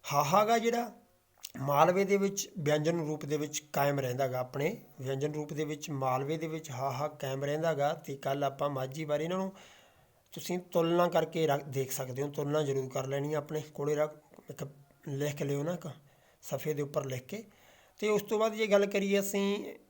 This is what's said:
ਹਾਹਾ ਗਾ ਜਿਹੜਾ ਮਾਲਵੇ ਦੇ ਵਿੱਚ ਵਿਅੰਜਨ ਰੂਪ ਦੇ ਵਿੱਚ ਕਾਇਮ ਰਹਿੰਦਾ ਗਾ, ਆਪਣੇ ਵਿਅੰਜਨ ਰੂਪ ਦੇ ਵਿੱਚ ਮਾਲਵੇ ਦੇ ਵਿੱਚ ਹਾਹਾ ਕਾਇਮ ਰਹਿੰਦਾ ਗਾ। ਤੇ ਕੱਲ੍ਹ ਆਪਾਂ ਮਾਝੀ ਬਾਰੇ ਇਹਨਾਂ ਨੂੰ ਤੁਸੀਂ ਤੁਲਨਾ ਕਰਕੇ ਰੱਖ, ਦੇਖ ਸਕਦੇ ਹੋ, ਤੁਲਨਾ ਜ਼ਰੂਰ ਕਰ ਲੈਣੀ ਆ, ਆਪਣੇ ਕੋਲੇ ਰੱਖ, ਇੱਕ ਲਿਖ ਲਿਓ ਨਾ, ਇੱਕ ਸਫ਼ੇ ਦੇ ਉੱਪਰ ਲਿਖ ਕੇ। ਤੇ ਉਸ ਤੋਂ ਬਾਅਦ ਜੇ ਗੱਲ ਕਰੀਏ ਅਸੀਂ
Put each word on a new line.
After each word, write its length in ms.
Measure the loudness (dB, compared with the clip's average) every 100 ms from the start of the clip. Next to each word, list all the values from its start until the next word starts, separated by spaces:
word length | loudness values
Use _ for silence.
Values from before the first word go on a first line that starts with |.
| 2
ਹਾਹਾ 320 | 2 6 4
ਗਾ 140 | 6 4
ਜਿਹੜਾ 340 | 4 0 -4 -10 _ _ _ _ -16 -6
ਮਾਲਵੇ 460 | 2 6 6 6
ਦੇ 120 | 4 2
ਵਿੱਚ 340 | 2 -2 -8 -2
ਵਿਅੰਜਨ 400 | 2 4 2 0
ਰੂਪ 260 | -2 -4
ਦੇ 120 | -2 -2
ਵਿੱਚ 220 | -2 -6 -4
ਕਾਇਮ 280 | 0 2 2
ਰਹਿੰਦਾ 280 | -2 0 0
ਗਾ, 100 | -2
ਆਪਣੇ 380 | -4 -2 -2 -4 -14 -10
ਵਿਅੰਜਨ 340 | -4 -2 -2
ਰੂਪ 180 | -4 -6
ਦੇ 120 | -4
ਵਿੱਚ 260 | -4 -4 -6
ਮਾਲਵੇ 460 | -2 0 0 0 -4
ਦੇ 100 | -4
ਵਿੱਚ 240 | -6 -8
ਹਾਹਾ 380 | -4 -4 -2 -6
ਕਾਇਮ 360 | -4 -4 -2
ਰਹਿੰਦਾ 300 | -2 0 0
ਗਾ। 200 | 2 0
ਤੇ 220 | 0 -8 -6
ਕੱਲ੍ਹ 280 | -4 0
ਆਪਾਂ 260 | -2 0 -2
ਮਾਝੀ 340 | -2 -4 -6
ਬਾਰੇ 200 | -2 -2
ਇਹਨਾਂ 140 | 0 -2
ਨੂੰ 140 | -2 -8 -20 -20 -20 _ _ _ _
ਤੁਸੀਂ 260 | -12 -4 -4
ਤੁਲਨਾ 500 | 0 2 4 6 6
ਕਰਕੇ 380 | 4 2 0 2
ਰੱਖ, 180 | 2
ਦੇਖ 280 | 0 -4 -2
ਸਕਦੇ 300 | -4 -6 -4
ਹੋ, 60 | -4
ਤੁਲਨਾ 340 | -2 0 2
ਜ਼ਰੂਰ 260 | 2 0 -2
ਕਰ 180 | -4 -2
ਲੈਣੀ 280 | -2 -2
ਆ, 40 | -2
ਆਪਣੇ 220 | -2 -8
ਕੋਲੇ 340 | -6 -4 -2
ਰੱਖ, 220 | 2 0 -2 _ -20 -16
ਇੱਕ 160 | -10 -12 -12 -20 _ -8
ਲਿਖ 340 | -2 -2 -2
ਲਿਓ 200 | -2 -2
ਨਾ, 120 | -2
ਇੱਕ 140 | -4 -8 -14 _ _ _ _
ਸਫ਼ੇ 320 | -8 -6 -4
ਦੇ 80 | -4
ਉੱਪਰ 220 | -2 -4
ਲਿਖ 180 | -4 -8
ਕੇ। 220 | -8 -12 -12 -20 -20 -20 _ -4
ਤੇ 80 | 0
ਉਸ 140 | 0
ਤੋਂ 160 | 0 0
ਬਾਅਦ 160 | 2
ਜੇ 120 | 2 4
ਗੱਲ 200 | 6 6
ਕਰੀਏ 340 | 2 2 2
ਅਸੀਂ 540 | 2 0 2 0 -4 -12